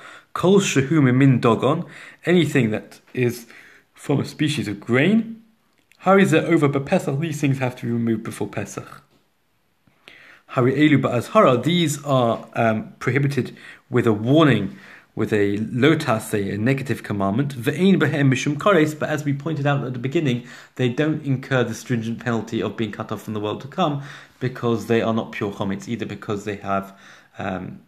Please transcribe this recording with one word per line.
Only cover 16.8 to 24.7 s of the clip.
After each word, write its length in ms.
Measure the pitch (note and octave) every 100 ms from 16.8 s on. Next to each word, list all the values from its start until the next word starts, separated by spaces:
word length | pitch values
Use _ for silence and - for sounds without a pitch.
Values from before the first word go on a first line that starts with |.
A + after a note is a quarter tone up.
| - A2
commandment. 500 | - G#2 G2 G#2+ C#3+ C3
"Ve'ein 440 | A#2 C#3+ F#3+ F3
behem 320 | D3 D3+ C#3
mishum 240 | C3 - D3
kares," 400 | G#3 F#3 D#3 -
but 120 | -
as 160 | D3+ C#3+
we 80 |
pointed 340 | C#3 E3+ D3 C#3+
out 160 | C#3
at 80 | A2+
the 80 | A#2+
beginning, 480 | C3 E3 D3 A#2+ - - - -
they 120 | B2+
don't 380 | A#2 D3+ D3 C#3+
incur 380 | C3+ - C3+ A2+
the 80 |
stringent 460 | A2 - B2 A2 A#2
penalty 420 | - A2+ G#2 A2+
of 160 | G2+ G#2+
being 140 | A2
cut 200 | G2+ G#2+
off 120 | G#2
from 100 | -
the 60 | G#2+
world 200 | G#2 G#2
to 60 | C3
come, 340 | - E3+ C#3+ - - - _
because 460 | B2+ B2 A#2+